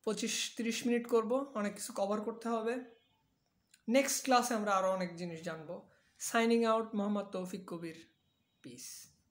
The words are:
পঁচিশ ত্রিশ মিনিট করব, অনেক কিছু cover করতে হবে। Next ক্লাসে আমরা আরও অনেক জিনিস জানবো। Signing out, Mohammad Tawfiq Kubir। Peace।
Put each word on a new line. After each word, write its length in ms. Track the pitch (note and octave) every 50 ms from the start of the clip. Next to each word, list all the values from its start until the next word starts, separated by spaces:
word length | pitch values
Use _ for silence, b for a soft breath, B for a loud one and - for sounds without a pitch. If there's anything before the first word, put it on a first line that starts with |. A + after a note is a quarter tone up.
| _
পঁচিশ 480 | A3 G#3+ G#3+ A#3 G#3+ - - - - -
ত্রিশ 300 | - A3+ A#3 A3+ - -
মিনিট 220 | A#3+ A#3+ A#3+ A#3 A#3+
করব, 440 | B3 A3+ A3 G#3+ B3 C4+ C#4 C#4 -
অনেক 200 | G#3+ G#3 G3+ G3
কিছু 180 | - - - -
cover 240 | - G3 G3 G#3 G#3+
করতে 280 | G#3+ A#3 A3+ A3 - A#3
হবে। 320 | A#3 A3+ G#3+ A3+ B3 C4 B3+ - - _ _ _ _ _ _ _ _ _ _ _ _ _ _ _ - _ _ -
Next 360 | A3+ C4 C#4 C#4 - - -
ক্লাসে 300 | C4+ B3+ A#3+ A#3 A#3+ B3
আমরা 180 | G#3+ G#3 G#3
আরও 180 | G3 F#3+ F#3+ F#3
অনেক 260 | F#3+ F#3 F3+ E3+ E3+
জিনিস 260 | E3+ F3+ F3 E3 D#3+
জানবো। 460 | E3 F#3 D#3+ D#3+ D#3 D#3+ F3 G3 - b b b b b b b - -
Signing 300 | - A#3 A3+ A#3 A#3 A#3
out, 220 | A#3 A3+ A3 A3+ A3 G#3+ A3
Mohammad 300 | G#3 G3+ G#3 G3+ G3+ G3
Tawfiq 460 | G3+ - F#3 F#3 F3+ - G3 F3+ -
Kubir। 420 | E3+ E3 E3+ E3 D#3+ - - _ _ _ _ _ _ _ _ _ _ _
Peace। 500 | - - A#3+ B3+ - - - - - - _ _ _ _